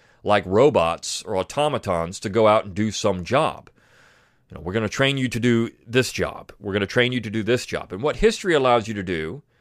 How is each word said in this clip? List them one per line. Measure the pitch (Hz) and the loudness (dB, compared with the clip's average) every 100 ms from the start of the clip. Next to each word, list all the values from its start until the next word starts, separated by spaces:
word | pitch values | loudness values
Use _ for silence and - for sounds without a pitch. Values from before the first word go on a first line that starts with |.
| _ _ | _ _
like | - 104 87 | 2 2 4
robots | 98 143 107 82 82 - - | 4 6 6 2 -2 -6 -8
or | - 95 | -4 -4
automatons | 92 - 147 127 - 87 82 95 | -2 -2 -2 -2 -2 -2 -2 -6
to | 110 | -4
go | 101 110 | 4 6
out | 107 101 | 4 2
and | |
do | 90 107 | -2 -4
some | - 104 92 | 0 -2 -2
job. | 85 127 151 - - _ _ _ _ _ _ _ _ | 0 0 0 -4 -16 _ _ _ _ _ _ _ _
You | - | -12
know, | |
"We're | 78 | -6
gonna | 104 107 | -4 -4
train | - 135 139 | 0 0 0
you | 127 | -2
to | 117 | 0
do | 123 117 113 - 95 | 2 2 0 -8 -2
this | 120 123 | 0 0
job. | - 82 - - - | -2 -4 -6 -18 -14
We're | 104 | -6
gonna | 98 98 | -4 0
train | - 123 | 0 0
you | 127 | -2
to | 107 | -4
do | 107 | -4
this | 104 120 - | 0 -2 -2
job." | 78 - | -8 -8
And | 90 | -6
what | 143 - | -4 2
history | 214 220 196 156 | 2 2 0 2
allows | 127 120 107 | 4 2 0
you | 104 | -6
to | |
do, | 90 85 80 127 - _ | -4 -4 -4 -10 -18 _